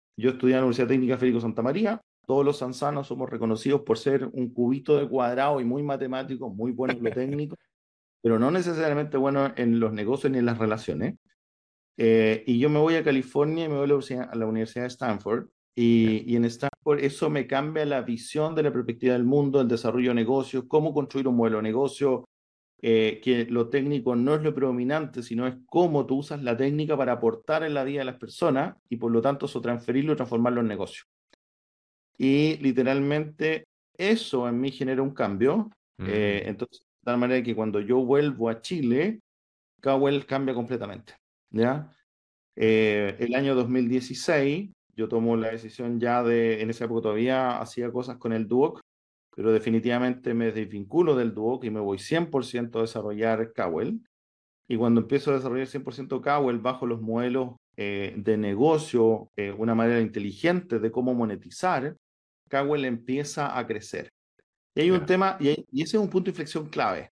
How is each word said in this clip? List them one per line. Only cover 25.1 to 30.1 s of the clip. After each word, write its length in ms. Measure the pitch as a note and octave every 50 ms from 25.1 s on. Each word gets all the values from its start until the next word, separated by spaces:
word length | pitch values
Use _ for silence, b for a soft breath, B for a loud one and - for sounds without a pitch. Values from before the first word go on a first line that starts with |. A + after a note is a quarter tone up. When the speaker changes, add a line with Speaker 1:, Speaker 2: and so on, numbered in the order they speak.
| - B2+ A#2
Speaker 1:
sino 240 | - A#2 A#2 B2 B2+
es 80 | B2+ - -
cómo 400 | - - E3+ F3+ E3+ D3+ C#3+ B2+
tú 120 | A#2 C3+ C3+
usas 260 | C#3+ - D#3 C#3+ C#3
la 120 | A#2+ A#2
técnica 420 | A2+ C3+ C#3 D3 D3+ D3+ D3+ D3+ C3+
para 160 | C3 B2 A#2+
aportar 500 | - A#2 A2+ A2+ - - - D#3 D#3 D#3+
en 100 | D#3 D3
la 100 | C#3 C3
vida 140 | C3+ C#3+ C#3+
de 60 | C3+
las 120 | B2+ B2+ -
personas 580 | - - - - F3 E3 C3 C3+ D3+ F#3+ - _ _ -
y 80 | A#2+ A#2
por 120 | A#2 A#2
lo 100 | A2+ A#2
tanto 240 | A2+ C3+ C#3+ C#3 D3+
eso 160 | C#3+ - B2+
transferirlo 520 | A#2 A#2+ A#2+ A#2 - - A#2+ C3+ C#3+ D#3